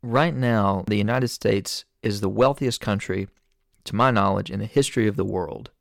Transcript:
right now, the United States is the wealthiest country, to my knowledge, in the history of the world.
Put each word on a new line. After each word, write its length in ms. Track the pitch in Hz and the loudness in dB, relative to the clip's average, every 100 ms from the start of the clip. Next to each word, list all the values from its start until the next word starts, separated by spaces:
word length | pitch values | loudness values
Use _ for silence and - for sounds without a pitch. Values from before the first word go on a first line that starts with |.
right 320 | 123 120 165 | 0 0 2
now, 500 | 143 127 113 101 98 92 | 2 2 4 2 0 0
the 100 | 107 | 0
United 320 | 101 123 123 | 2 0 -2
States 560 | - 107 104 92 - - _ | -2 0 0 0 -10 -12 _
is 180 | - 101 | -4 -2
the 80 | 101 | -2
wealthiest 520 | 104 127 139 135 113 | 2 2 2 -4 -4
country, 480 | - 101 - 95 98 _ _ _ _ _ | -2 -4 -2 -4 -4 _ _ _ _ _
to 120 | - 101 | -8 0
my 140 | 127 | 2
knowledge, 400 | 117 98 98 98 | 4 2 2 -2
in 100 | 98 | -6
the 60 | 104 | -2
history 400 | - 139 - 110 | 0 0 2 0
of 100 | 101 | 0
the 80 | |
world. 460 | 98 101 85 - - _ | -2 -2 -4 -8 -14 _